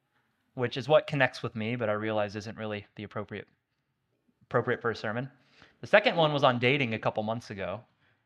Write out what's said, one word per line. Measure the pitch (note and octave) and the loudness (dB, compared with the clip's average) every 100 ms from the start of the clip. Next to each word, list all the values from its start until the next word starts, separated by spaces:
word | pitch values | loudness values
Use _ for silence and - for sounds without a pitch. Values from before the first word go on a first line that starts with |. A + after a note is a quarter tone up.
| _ _ _ _ _ | _ _ _ _ _
which | - A#2+ C3+ | -4 -4 -4
is | A#2+ | 2
what | D3+ - | 4 4
connects | D3 B2+ - | 0 0 0
with | A#2 | -8
me, | A2 G#2+ B2 | -6 -6 -2
but | A2 | -2
I | |
realize | G#2+ A2 G#2+ G#2 | -2 -2 -2 -2
isn't | G#2 G#2+ F#2+ | -6 -10 -10
really | A2 G#2 - - | -8 -8 -10 -14
the | |
appropriate, | G#2 A2 G2 G#2 - _ _ _ _ _ _ _ _ _ | -12 -10 -10 -12 -14 _ _ _ _ _ _ _ _ _
appropriate | - B2 A#2 A2+ | -2 0 0 -2
for | A#2 | -2
a | G#2 | -4
sermon. | A2 A2+ C3+ - _ _ - _ | -4 -4 -6 -12 _ _ -20 _
The | B2 | 4
second | - - E3+ | 4 6 4
one | D#3 | 4
was | C#3+ | 6
on | C3+ B2 | 4 4
dating | B2 C#3+ A#2+ | 2 2 0
a | A2 | -2
couple | B2 A2+ | -2 -2
months | G#2+ A#2 - | -4 -6 -8
ago, | G2+ F2+ G#2 - _ _ _ | -8 -8 -8 -12 _ _ _